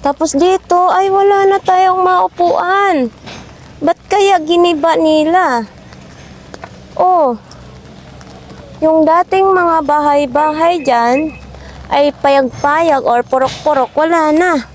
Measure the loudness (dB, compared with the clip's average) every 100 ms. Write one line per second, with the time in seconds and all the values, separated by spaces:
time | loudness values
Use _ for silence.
0 | -4 -2 -2 0 2 0 0 0 2 0
1 | 0 2 2 2 2 0 0 2 2 2
2 | 2 0 -2 0 0 0 0 0 0 0
3 | -4 -8 -20 -20 -20 -20 -20 -6 -4 -4
4 | -2 0 2 0 0 2 2 0 0 0
5 | 2 2 2 0 0 -2 -6 -16 -20 -20
6 | -20 -20 -20 -20 -20 -20 -20 -20 -14 -2
7 | 0 2 0 -4 -12 -20 -20 -20 -20 -20
8 | -20 -20 -20 -20 -20 -20 -20 -4 0 2
9 | 2 2 0 0 2 2 0 0 0 0
10 | 0 0 0 -2 -2 0 0 0 -2 0
11 | 0 0 -4 -10 -20 -20 -20 -20 -4 0
12 | 0 0 0 2 0 -2 -2 0 0 0
13 | 0 -2 0 -2 -2 -4 -2 -2 -2 -2
14 | 0 0 2 0 0 -2 -6